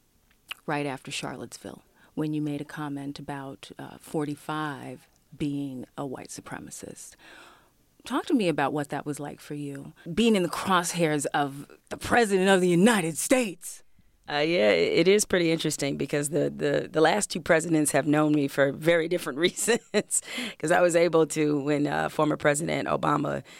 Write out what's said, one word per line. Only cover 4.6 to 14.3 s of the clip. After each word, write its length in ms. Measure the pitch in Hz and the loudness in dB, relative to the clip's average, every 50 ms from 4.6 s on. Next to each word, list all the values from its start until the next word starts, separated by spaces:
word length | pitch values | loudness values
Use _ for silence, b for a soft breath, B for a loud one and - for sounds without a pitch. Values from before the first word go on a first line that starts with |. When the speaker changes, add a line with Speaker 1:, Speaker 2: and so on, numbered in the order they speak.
| 156 147 139 123 123 131 127 - - _ _ _ _ _ 147 | -6 -6 -8 -10 -12 -14 -14 -16 -18 _ _ _ _ _ -10
Speaker 1:
being 480 | - 160 143 143 143 143 135 131 123 - - _ | -6 -4 -4 -4 -4 -6 -6 -8 -10 -12 -12 _
a 80 | 143 143 | -10 -10
white 220 | 135 123 - - | -8 -10 -12 -12
supremacist. 840 | - - - - - - - - - - - - - - - - - - B B B B B B B B B B B B _ _ _ _ _ - | -14 -16 -16 -14 -14 -14 -14 -14 -14 -16 -16 -14 -14 -16 -16 -18 -20 -20 B B B B B B B B B B B B _ _ _ _ _ -10
Talk 220 | - 240 320 370 | -6 -4 -4 -2
to 80 | - 330 | 0 0
me 160 | 240 196 170 | 2 2 2
about 240 | 151 151 139 127 131 | 0 0 0 0 -2
what 160 | 151 143 - | -4 -4 -6
that 160 | 151 143 - | -6 -8 -6
was 160 | 147 143 151 | -8 -8 -8
like 180 | 143 151 - - | -10 -12 -12 -14
for 140 | - - 147 | -14 -12 -10
you, 400 | 147 147 143 139 139 143 156 B B B 170 165 | -10 -10 -10 -12 -12 -16 -18 B B B -6 0
being 220 | 202 233 226 214 | 2 4 4 4
in 80 | 190 175 | 4 2
the 60 | 170 | 0
crosshairs 760 | - - - 196 185 175 170 - - 170 170 156 151 147 143 - - | -2 -4 -2 0 2 2 0 0 0 0 2 2 2 0 -2 -2 0
of 320 | 151 143 135 139 143 131 - - - _ - | 0 -2 -2 -4 -10 -14 -16 -20 -20 _ -14
the 60 | 208 | -12
President 520 | - - - 208 240 233 196 202 185 185 196 | -10 -4 2 2 4 4 4 4 4 6 6
of 100 | 190 185 | 6 6
the 80 | 180 | 6
United 500 | 180 170 170 190 247 226 196 160 165 151 | 6 6 6 8 6 6 4 2 -2 -4
States. 640 | - - - 262 254 240 196 165 - - - - - - _ _ - _ _ _ _ _ - | -4 0 2 2 2 2 0 -6 -10 -14 -16 -16 -18 -20 _ _ -20 _ _ _ _ _ -4